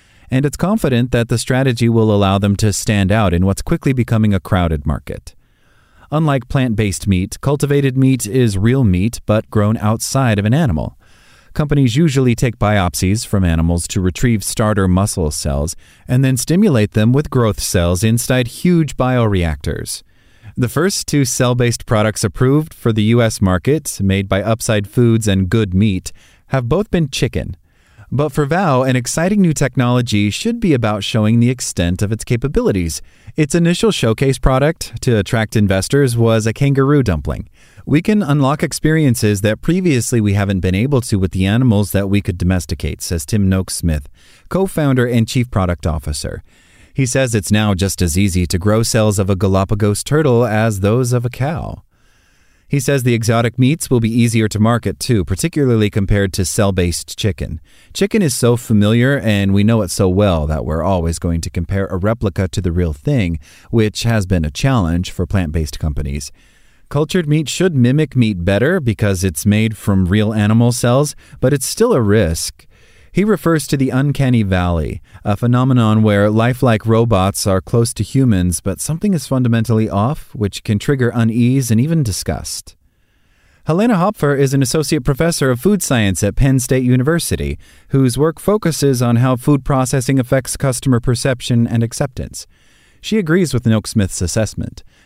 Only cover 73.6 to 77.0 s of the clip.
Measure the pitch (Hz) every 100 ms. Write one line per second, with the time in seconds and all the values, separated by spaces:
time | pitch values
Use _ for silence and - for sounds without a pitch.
73.6 | - 143 131 127 143 139 135 120 101 92
74.6 | 87 85 64 - - - - 101 120 123
75.6 | 131 127 110 110 107 101 104 110 117 123
76.6 | 127 110 113 113